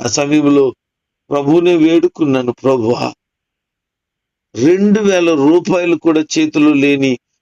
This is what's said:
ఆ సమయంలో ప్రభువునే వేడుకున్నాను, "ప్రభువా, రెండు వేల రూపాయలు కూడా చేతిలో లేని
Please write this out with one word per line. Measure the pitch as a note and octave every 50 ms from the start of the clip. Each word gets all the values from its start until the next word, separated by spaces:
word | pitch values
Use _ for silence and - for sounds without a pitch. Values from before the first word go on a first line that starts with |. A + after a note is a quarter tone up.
| B2
ఆ |
సమయంలో | A#2+ - D3 C#3+ C#3+ D3+ D3+ C#3+ C#3+ C#3+ C#3 C#3 B2+ A#2 _ _ _ _ _ _ _ _ _ _ -
ప్రభువునే | C#3+ C#3+ C#3+ C#3+ D#3+ F3 E3+ F3 F3
వేడుకున్నాను, | E3 D#3 E3 E3 E3+ D#3+ F3+ - - D#3+ C#3+ C3 C3 B2+ B2
"ప్రభువా, | A#2 _ - C3+ C3+ B2 A2 A2+ A#2+ A2+ B2 B2 A#2 _ _ _ _ _ _ _ _ _ _ _ _ _ _ _ _ _ _ _ _ _ _ _ _ _ _ _ -
రెండు | A2 B2 D#3 F3+ G3 G3+ G#3 G3+ A3
వేల | G#3 G3 F#3+ F3+ E3+ E3+ D#3+
రూపాయలు | C#3+ C3+ D3 E3 F3 D#3+ - F3+ F3+ F3 E3+ E3
కూడా | D3+ - E3 D#3 D#3
చేతిలో | D3+ - - D#3+ D#3 D#3 - D#3 D3 D3+
లేని | D3 C#3 C3+ C#3+ C#3+ C#3 C3+ C3+ B2+ - _ _ _ _